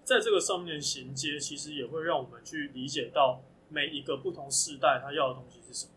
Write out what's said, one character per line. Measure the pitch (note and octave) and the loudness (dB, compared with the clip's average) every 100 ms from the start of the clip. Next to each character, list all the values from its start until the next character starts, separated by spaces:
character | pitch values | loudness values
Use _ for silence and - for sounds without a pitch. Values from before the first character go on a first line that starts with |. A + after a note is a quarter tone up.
在 | - B3 | 2 4
这 | A3 | 6
个 | F#3+ | 4
上 | - F3+ | 4 -2
面 | F3 D3+ | -4 -4
的 | |
衔 | C3+ C#3+ B2+ | -4 -4 -6
接， | C3+ D3+ D3 | -6 -4 -4
其 | - C#3+ | -6 -10
实 | D3+ D3+ | -10 -8
也 | A#2 | -6
会 | D#3+ | -4
让 | E3 D#3 | 0 0
我 | |
们 | B2 A#2 | -2 -10
去 | - D#3+ C#3+ | -10 -6 -6
理 | B2+ C3+ | -6 -6
解 | D3 A#2+ | -4 0
到 | D#3 C3+ C3 - - - | 6 6 4 -6 -20 -8
每 | D3+ C#3+ | -2 -2
一 | C#3+ | -2
个 | C#3+ C3+ | -4 -4
不 | F#3 | -4
同 | D#3+ C#3 | -6 -2
世 | C3+ - C#3 | 0 0 2
代 | D3+ B2+ | 4 4
他 | C#3 | 0
要 | D3 C3+ | 0 0
的 | B2 | -2
东 | - | -12
西 | - | -20
是 | - | -14
什 | - | -12
么。 | - | -12